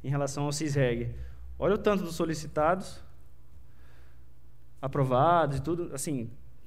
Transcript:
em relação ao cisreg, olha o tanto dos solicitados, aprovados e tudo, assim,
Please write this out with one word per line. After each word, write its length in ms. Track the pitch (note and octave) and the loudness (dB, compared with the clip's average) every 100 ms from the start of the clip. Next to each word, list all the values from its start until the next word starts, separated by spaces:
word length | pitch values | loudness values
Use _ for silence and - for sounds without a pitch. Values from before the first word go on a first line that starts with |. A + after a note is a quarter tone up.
em 60 | C3 | -2
relação 340 | C#3+ C#3 C#3+ | 0 0 0
ao 80 | D3 | -2
cisreg, 560 | D3 D#3+ C#3+ B2+ A#2+ A#2+ - - - - - | 0 0 4 4 4 -2 -4 -8 -8 -10 0
olha 160 | C#3+ | 2
o 40 | G#3+ | 4
tanto 260 | G#3 G3 | 4 2
dos 100 | E3+ | 2
solicitados, 880 | - E3 D#3 D3 D3+ D#3 F#3+ - - - - - - - - - - - - - - - - - - - - | -2 -2 -2 -2 2 4 2 0 -10 -12 -12 -12 -12 -12 -12 -12 -12 -12 -12 -12 -12 -12 -12 -12 -12 -12 -8
aprovados 760 | C3+ C#3+ C3 B2 D#3 F3 D3 C3+ | -2 2 4 6 8 8 6 2
e 60 | |
tudo, 280 | D3+ E3+ F3 | 0 -2 -2
assim, 340 | C#3 - C3+ A#2 - - - | -4 -4 -2 -4 -8 -10 -12